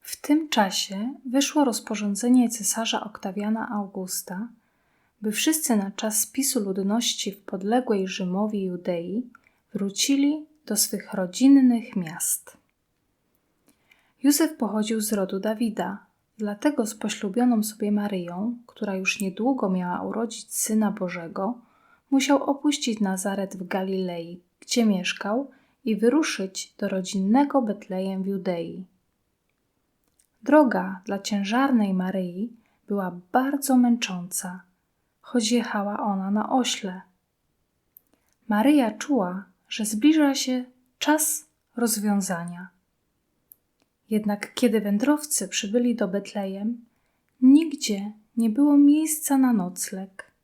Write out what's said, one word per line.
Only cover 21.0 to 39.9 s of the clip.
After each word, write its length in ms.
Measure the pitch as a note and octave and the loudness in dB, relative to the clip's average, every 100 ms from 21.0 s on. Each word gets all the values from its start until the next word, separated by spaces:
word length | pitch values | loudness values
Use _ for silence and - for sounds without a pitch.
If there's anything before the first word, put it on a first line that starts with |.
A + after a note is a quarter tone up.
| F3+ F3 E3 - G3 B3 _ _ _ _ _ | -6 -6 -10 -4 -4 -6 _ _ _ _ _
musiał 320 | C4+ C4+ C#4 | 0 4 2
opuścić 580 | C#4 C#4+ D4+ C#4+ - G#3+ | 2 0 0 0 -2 -2
Nazaret 560 | G3 F#3+ G3+ G3 F#3+ F#3 | -2 -2 -4 -4 -6 -8
w 120 | F3+ | -6
Galilei, 720 | G3 F#3+ F#3+ F3+ F3 E3+ F3+ _ _ | -4 -2 -2 -4 -6 -10 -14 _ _
gdzie 260 | - B3 A3 | -4 2 2
mieszkał, 640 | F#3+ F3 - G3+ A3+ C#4 _ _ _ | 2 -2 -6 -4 -4 -4 _ _ _
i 120 | A#3+ G#3 | -4 2
wyruszyć 800 | A3+ C#4+ D#4 - F#3+ - - _ | 4 4 0 -2 -6 -8 -14 _
do 100 | G3+ | -4
rodzinnego 720 | F#3+ F#3 G3 F#3+ B3 C#4+ C#4+ | -4 -4 -2 2 4 4 2
Betlejem 600 | A3+ G3+ - F#3 F#3+ F#3+ | 0 -6 -6 -6 -4 -4
w 40 | F#3+ | -4
Judei. 580 | G3 F3+ F3 E3 E3+ F#3 _ _ _ _ _ _ _ _ _ _ _ _ _ _ _ | -4 -2 -4 -6 -10 -16 _ _ _ _ _ _ _ _ _ _ _ _ _ _ _
Droga 580 | - D4+ C4+ G3+ F#3 F#3+ | 4 6 6 2 -4 -8
dla 140 | - G3 | -6 -6
ciężarnej 760 | - G#3 G3 A#3 C#4 B3 G3+ | -4 -4 0 0 4 4 2
Maryi 580 | F#3+ F#3 F#3+ F3+ F3 A#3 - _ _ _ | 0 -2 -2 -4 -6 -8 -10 _ _ _
była 320 | G3+ F#3 F3 - | -4 -4 -8 -2
bardzo 440 | B3 C4+ C#4 C#4 B3+ | 0 0 -2 2 4
męcząca, 840 | A#3+ A#3 A3 F3+ F3+ - F#3 F3+ _ _ _ _ _ _ | 6 2 -2 -8 -8 -8 -8 -14 _ _ _ _ _ _
choć 300 | - A#3+ A3 | -4 -2 2
jechała 480 | A#3+ A3+ G#3+ G3+ G#3 | 0 0 -4 -4 -4
ona 300 | G#3 G3 F#3+ | -2 -2 0
na 200 | G#3 - | -2 2
ośle. 500 | C4 A#3+ - F#3+ F#3 - _ _ _ _ _ _ _ _ _ _ _ _ _ _ | 0 0 -4 -6 -10 -16 _ _ _ _ _ _ _ _ _ _ _ _ _ _
Maryja 420 | G#3 B3+ D4 A3+ | 2 6 6 4
czuła, 540 | A3 - C#4 F3+ F#3 - _ _ | -2 -2 0 0 -4 -12 _ _
że 160 | - | -6
zbliża 500 | G#3+ | -4